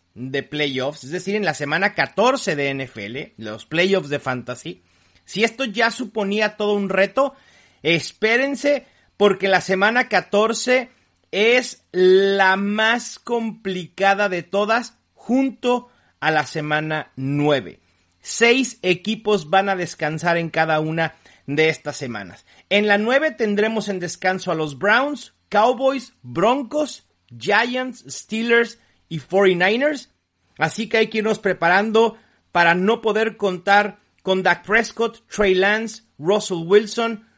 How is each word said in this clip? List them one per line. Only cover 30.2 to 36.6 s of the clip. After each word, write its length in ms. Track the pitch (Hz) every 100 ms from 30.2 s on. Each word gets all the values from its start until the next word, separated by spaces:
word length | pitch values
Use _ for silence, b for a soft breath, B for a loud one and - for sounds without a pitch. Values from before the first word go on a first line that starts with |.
| _ _ _ -
Así 300 | 156 - 226
que 100 | 220
hay 100 | 220
que 120 | 220
irnos 200 | 214 214
preparando 800 | 196 175 165 190 220 220 226 220 b b b
para 240 | 175 170 175
no 260 | 196 226
poder 360 | 220 214 220 -
contar 640 | 202 180 196 202 202 - _ _
con 220 | 185 190
Dak 220 | 180 175 -
Prescott, 640 | 220 226 - 233 - _
Trey 280 | - 196 185
Lance, 480 | 196 214 226 - _ -
Russell 460 | 156 202 - 175